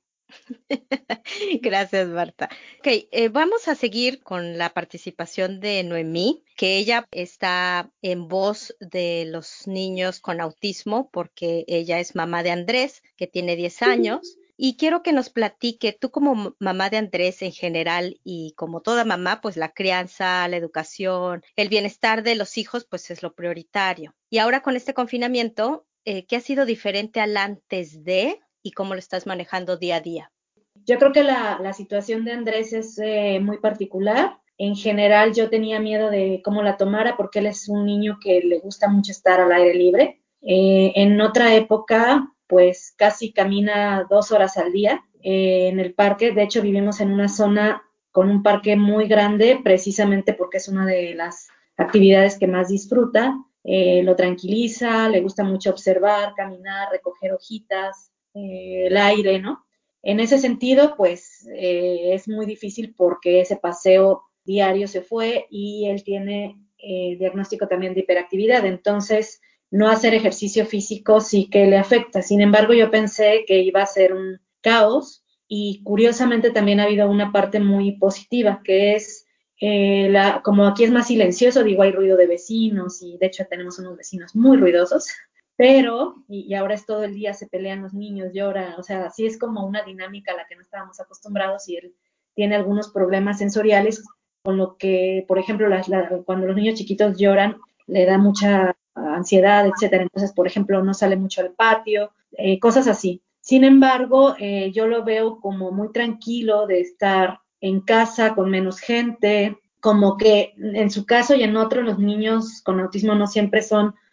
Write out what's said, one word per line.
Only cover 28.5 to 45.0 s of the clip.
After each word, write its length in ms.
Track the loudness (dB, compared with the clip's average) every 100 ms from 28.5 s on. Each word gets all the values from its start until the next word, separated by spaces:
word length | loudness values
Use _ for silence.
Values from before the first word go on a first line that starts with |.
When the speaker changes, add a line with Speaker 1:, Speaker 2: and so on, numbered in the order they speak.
| _
Speaker 1:
y 100 | -14
cómo 220 | -12 -10
lo 40 | -10
estás 280 | -10 -12 -10
manejando 520 | -12 -10 -10 -8 -6
día 180 | -4 -6
a 40 |
día? 320 | -6 -12 -14 _ _ _ _ _
Speaker 2:
Yo 140 | -2 2
creo 140 | 4
que 100 | 4
la, 360 | 2 0 -4 -6
la 100 | -8
situación 520 | -10 -8 -8 -6 -6
de 80 | -6
Andrés 400 | -6 -6 -6 -6
es, 260 | -8 -8 -8
eh, 420 | -4 -2 -2 -2
muy 180 | -2 -2
particular. 800 | -4 -4 -8 -4 -2 0 -2 -6 _ -8
En 180 | -6 -4
general, 560 | -4 2 4 6 4
yo 140 | 2 0
tenía 320 | -2 -2 -4
miedo 300 | -4 -2 -2
de 320 | 0 -2 -4
cómo 180 | -4 -2
la 140 | -2 0
tomara 400 | -2 0 -2 -4
porque 220 | -6 -4
él 80 | -4
es 220 | -6 -6
un 180 | -4 -2
niño 320 | -2 -4 -4
que 200 | 0 2
le 160 | 2 -2
gusta 300 | -4 -2 2
mucho 240 | 2 0
estar 280 | -2 2 4
al 120 | 4
aire 220 | 6 4
libre. 460 | 4 4 4 2 0 _ _
Eh, 500 | 0 2 4 4 4 4
en 240 | 4 4
otra 340 | 2 2 4
época, 760 | 4 4 -2 2 2 2 2 -2 _ _
pues, 460 | 6 6 2 -12 0
casi 360 | 0 0 -4
camina 760 | -2 0 0 0 0 0 -2 2
dos 220 | 2 4
horas 240 | 2 2 0
al 140 | -2
día, 320 | 0 0 -2